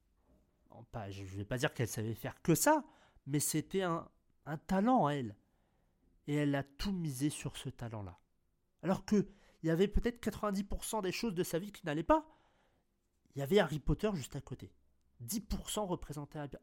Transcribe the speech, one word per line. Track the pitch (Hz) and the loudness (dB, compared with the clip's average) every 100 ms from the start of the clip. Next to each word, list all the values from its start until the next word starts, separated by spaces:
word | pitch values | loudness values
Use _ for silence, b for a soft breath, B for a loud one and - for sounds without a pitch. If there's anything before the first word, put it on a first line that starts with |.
| _ _ _ _ _ _ _ | _ _ _ _ _ _ _
non, | 107 113 | -20 -14
pas, | 120 98 | -10 -10
je | 98 | -10
vais | 95 98 104 | -10 -8 -4
pas | 127 | -2
dire | 151 | -2
qu'elle | - 117 | 0 -2
savait | - 110 113 | -2 -4 -4
faire | 123 - | -8 -4
que | - 160 | 4 6
ça, | 294 302 - B B B - | 8 6 2 B B B -2
mais | 143 | 0
c'était | - 156 147 190 | 2 0 0 0
un, | 185 165 - _ _ _ - | 0 -2 -4 _ _ _ -10
un | 151 | -8
talent | - 190 220 254 147 | 0 2 6 6 4
à | |
elle. | 143 117 98 _ _ _ _ _ _ _ _ - | 2 -2 -8 _ _ _ _ _ _ _ _ -2
Et | 147 | 0
elle | 147 139 | 2 2
a | |
tout | - - 202 | -2 -6 -4
misé | 190 160 127 147 | -2 -2 0 -2
sur | - 147 - | -2 -8 -8
ce | 131 | -10
talent-là. | - 117 110 95 90 _ _ _ _ _ _ | -8 -8 -8 -10 -14 _ _ _ _ _ _
Alors | 175 190 - | -2 0 2
que | 208 196 B B B | 2 2 B B B
il | 160 | 2
y | |
avait | 165 202 | 4 4
peut-être | 208 226 240 | 4 0 -2
quatre-vingt-dix | - - 208 196 | -6 -4 -2 -2
pour | 202 175 | -2 -6
cent | - 220 | -4 -4
des | 185 | -2
choses | - 233 175 | -2 -2 -2
de | |
sa | 175 165 | -2 -2
vie | 208 | -4
qui | - 160 | -10 -6
n'allaient | 147 | -2
pas. | 165 311 302 b b b b b b _ _ _ _ 135 | 4 4 2 b b b b b b _ _ _ _ -6
Il | |
y | |
avait | 139 202 | 4 4
Harry | 156 147 | 4 0
Potter | - 147 214 | 0 0 0
juste | 185 120 139 | -2 -6 -10
à | |
côté. | - 131 95 _ _ _ _ - | -10 -12 -14 _ _ _ _ -16
Dix | 120 214 | -8 -6
pour | - 185 - | -4 -6 -4
cent | 214 196 | -2 -2
représentaient | 170 - 147 143 156 143 - | -2 -4 -10 -8 -10 -10 -8